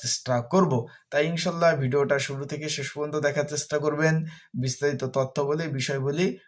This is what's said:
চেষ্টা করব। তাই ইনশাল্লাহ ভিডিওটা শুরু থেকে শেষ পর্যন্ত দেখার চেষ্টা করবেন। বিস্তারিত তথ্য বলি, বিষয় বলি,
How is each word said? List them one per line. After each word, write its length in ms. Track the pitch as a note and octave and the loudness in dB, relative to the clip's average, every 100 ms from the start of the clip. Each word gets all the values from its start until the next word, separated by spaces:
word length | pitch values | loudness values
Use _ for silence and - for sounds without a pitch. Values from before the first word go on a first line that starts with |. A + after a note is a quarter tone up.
চেষ্টা 400 | A#2+ - - B2 | -4 -4 0 -2
করব। 460 | A#2 F3+ F3+ B2 A2+ - _ | 2 4 4 2 -2 -10 _
তাই 160 | C#3+ D#3 | 0 0
ইনশাল্লাহ 480 | E3+ F3+ E3+ E3+ D3+ | 0 -2 4 4 4
ভিডিওটা 440 | C3 C#3+ C#3 C#3+ | 2 2 2 2
শুরু 260 | C3 C3+ C#3 | 0 -6 -6
থেকে 240 | D3 D3+ | -6 -4
শেষ 240 | D3 C3+ | -6 -6
পর্যন্ত 220 | D3 D3+ D3+ | -6 -4 0
দেখার 280 | D3 C#3+ | 0 0
চেষ্টা 340 | C#3+ D3 - D3+ | -2 -4 -2 -2
করবেন। 480 | D3 D3 D#3+ D#3+ D#3+ - - B2+ | 0 2 2 2 0 -8 -12 -4
বিস্তারিত 420 | C3 B2+ C#3+ C3 | -4 0 0 0
তথ্য 380 | C3 C3+ C3+ D#3+ | -2 0 -2 0
বলি, 260 | C#3+ D3+ E3 | 0 0 -2
বিষয় 320 | C3+ B2+ C#3 | -4 -2 -2
বলি, 380 | C3+ D3 F#3+ F#3 | -2 0 0 -2